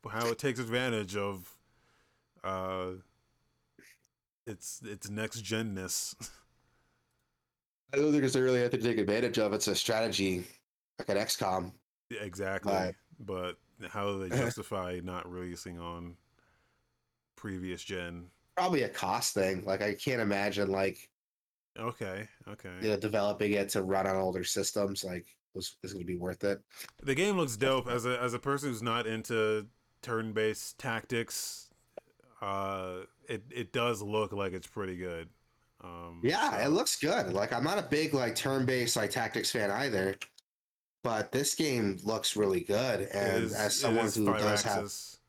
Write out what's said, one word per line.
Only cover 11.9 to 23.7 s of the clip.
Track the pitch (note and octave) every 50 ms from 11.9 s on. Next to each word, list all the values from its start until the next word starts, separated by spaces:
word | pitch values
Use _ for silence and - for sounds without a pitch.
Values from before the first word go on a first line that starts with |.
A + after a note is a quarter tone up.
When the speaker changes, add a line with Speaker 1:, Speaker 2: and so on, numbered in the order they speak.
| _ _ _ _
Speaker 1:
Yeah, | A#2+ G#2+ G#2
exactly. | G2+ E2+ F#2+ G2 F#2+ G2 F#2+ - G2+ G2 F#2+ F#2 F#2 F2+ _ _ _ - -
Speaker 2:
But | A#2 G2 G2 F#2 F2+ F2+ F2 - _ _ _ _
Speaker 1:
But | A2 F2
how | - G#2+ G2+ G2+ G2+
do | F#2+ F#2+ F#2
they | G2+
Speaker 2:
<laughs> |
Speaker 1:
justify | B2+ C3 A#2 A#2 - G2+ - - G2 F#2 F2+ F2+ F2+ F2
not | F#2 F2+ F2+ F2 F2+ F2+
releasing | F2+ F2+ F2+ F2 E2+ - F#2 F2 E2+
on | E2+ E2+ E2+ E2+ E2+ F2 E2+ - _ _ _ _ _ _ _ _ _ _ _ _ _ _ _ _ _ _ _ _ _ _ _
previous | - - A2 F#2+ F#2 F2+ F#2 F2+ E2+ -
gen? | - G2 F2+ F2 F2 E2+ E2+ E2+ F2+ _ _ _ _ _
Speaker 2:
Probably | - F3+ F#3 F3+ D3 B2
a | G2+
cost | - - - F#2 G2 A#2 B2+ - -
thing. | G#2 F#2+ F#2+ F#2+ F#2 G2
Like, | G2+ F#2+ F#2+ G#2
I | G#2 G2+
can't | - - - C3 A#2+
imagine, | A2+ G2+ G2+ G2 G2+ G#2 G2 G2 G2+ F#2+
like, | F#2+ F#2+ F#2+ G2 F#2 - - - _ _ _ _ _ _ _ _ _ _ _ _ _ -
Speaker 1:
Okay, | A2+ A#2 A#2 - A2+ G2 F#2 G2 A2 - - _ - -
okay. | G#2 - - F#2+ F2+ F2+ G2+
Speaker 2:
you | A2
know, | G#2+
developing | G2 G2+ A2 G2+ A2 G2+ G#2 G#2 - G#2+ G#2 G#2
it | G2+ G2 G2+